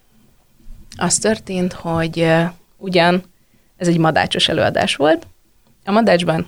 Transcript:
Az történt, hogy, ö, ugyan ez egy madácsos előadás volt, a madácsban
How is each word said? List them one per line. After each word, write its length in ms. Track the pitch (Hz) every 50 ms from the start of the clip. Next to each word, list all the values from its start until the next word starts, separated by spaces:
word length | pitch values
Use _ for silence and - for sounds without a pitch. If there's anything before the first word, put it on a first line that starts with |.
| _ _ _ _ _ _ _ _ _ _ _ _ - - - - - - -
Az 220 | - - 180 - -
történt, 540 | - 208 220 220 - - 190 180 180 185 180
hogy, 480 | - - 170 165 165 165 165 160 165
ö, 220 | 165 160 160 165 165 175 175 - _ _ _
ugyan 460 | _ - 196 180 175 165 175 180 185 180 - _ _ _ _ _ _ _ _ _
ez 120 | - 185 175
egy 100 | 170 165
madácsos 500 | 160 160 156 92 - - - - - -
előadás 480 | - - - - - - - 202 -
volt, 300 | - 277 302 330 330 - - - _ _ _ _ _ _ _ _ _ -
a 60 | -
madácsban 560 | 196 220 233 208 180 170 175 165 160 160 175